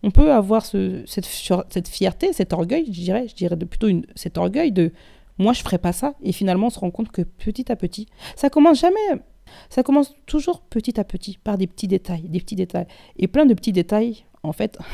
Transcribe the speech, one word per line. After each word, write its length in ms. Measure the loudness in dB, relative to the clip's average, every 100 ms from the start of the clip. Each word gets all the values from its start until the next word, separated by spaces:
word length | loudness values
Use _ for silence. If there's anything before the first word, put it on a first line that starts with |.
on 80 | 6
peut 220 | 8 8
avoir 340 | 6 4 0 0
ce, 380 | -4 -2 -6 -8
cette, 200 | -10 -8 -8 0 0 0
cette 200 | -6 -6
fierté, 440 | -2 -2 0 -2
cet 200 | 0 -2
orgueil, 340 | 0 -2 -2 -4
je 140 | -6
dirais, 280 | -2 -2 -4
je 60 | -4
dirais 200 | -4 -4
de, 80 |
plutôt 220 | -4 -2 0
une, 180 | 0 -2 -12
cet 200 | -10 -4
orgueil 340 | -2 0 0
de « 200 | 2 0 -2 -20 -20 -16 -2
moi, 140 | 0
je 100 | 0
ferai 160 | -2 -2
pas 140 | -2
ça », 240 | -2 -6 -6
et 80 | -6
finalement, 340 | -2 0 0 -2
on 40 |
se 100 | -4
rend 100 | -8
compte 220 | -6 -8
que 100 | -6
petit 480 | -8 -6 -8 -6 -6
à 60 | -6
petit, 300 | -6 -8 -16 -18 -18
ça 160 | -2 0
commence 300 | 6 6 6
jamais, 420 | 4 2 0 -4 -6 _ -20 -20 -6
ça 140 | -2
commence 280 | 2 2 2 -6 -6
toujours 360 | -4 -2 -6
petit 360 | -4 -6 -4 -4
à 60 |
petit, 340 | -4 -6 -10 -10
par 200 | -4 -2
des 100 | -2
petits 180 | -4 -2
détails, 360 | -2 -2 -8
des 180 | -6 -6
petits 160 | -6 -6
détails, 320 | -4 -4 -8 -12 -16 -4
et 120 | 0
plein 180 | 4 6
de 80 |
petits 180 | 4 2
détails, 520 | 0 0 0 -2 -6 _ _
en 100 | -8
fait, 260 | -4 -6 -6 -8